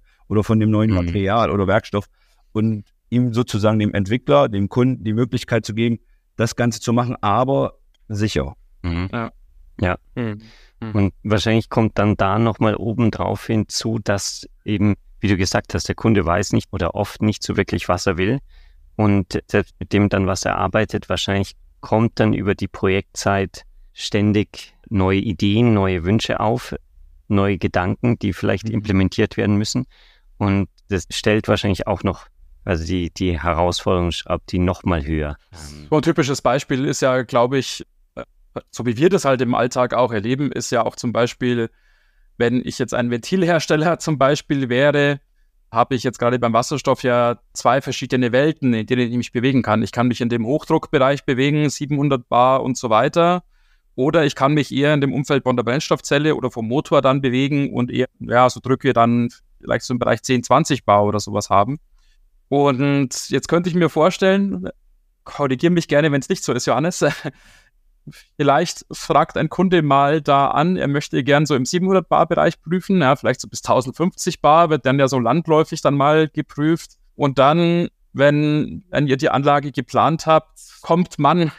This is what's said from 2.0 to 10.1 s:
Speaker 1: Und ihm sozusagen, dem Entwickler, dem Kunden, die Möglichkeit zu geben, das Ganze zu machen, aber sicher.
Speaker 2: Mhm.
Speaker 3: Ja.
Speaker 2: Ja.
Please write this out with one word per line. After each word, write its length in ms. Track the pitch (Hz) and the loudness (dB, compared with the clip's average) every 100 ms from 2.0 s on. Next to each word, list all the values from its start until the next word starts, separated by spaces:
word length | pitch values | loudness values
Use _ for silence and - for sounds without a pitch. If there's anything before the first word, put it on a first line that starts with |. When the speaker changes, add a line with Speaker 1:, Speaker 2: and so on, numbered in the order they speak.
| - _ _ _ _ | -6 _ _ _ _
Speaker 1:
Und 340 | 110 110 107 - _ _ | -4 -2 -2 -8 _ _
ihm 240 | 120 123 | 0 0
sozusagen, 460 | 113 123 110 107 110 | 0 -2 0 2 2
dem 140 | 104 | 0
Entwickler, 540 | 101 95 123 - 143 139 | 0 -2 -2 2 2 2
dem 220 | 101 98 | 0 -2
Kunden, 340 | - 127 131 | 0 0 0
die 100 | 110 | -2
Möglichkeit 520 | 107 123 120 - 120 - | -2 -2 -4 -2 -4 -2
zu 80 | |
geben, 260 | 107 117 117 _ _ _ - | -2 -2 -2 _ _ _ -4
das 200 | 117 - | -4 -2
Ganze 240 | 120 113 | -2 -2
zu 140 | - | -2
machen, 220 | 117 120 - | 0 0 -2
aber 580 | 104 104 131 139 135 - _ _ - | 0 0 0 0 -2 -6 _ _ -10
sicher. 480 | 104 107 80 67 - _ _ | -4 -2 -2 -4 -8 _ _
Speaker 2:
Mhm. 260 | 87 85 95 | -6 -4 -4
Speaker 3:
Ja. 200 | 120 113 - - - - - | -6 -8 -12 -20 -20 -20 -6
Speaker 2:
Ja. 180 | 90 90 _ | -4 -4 _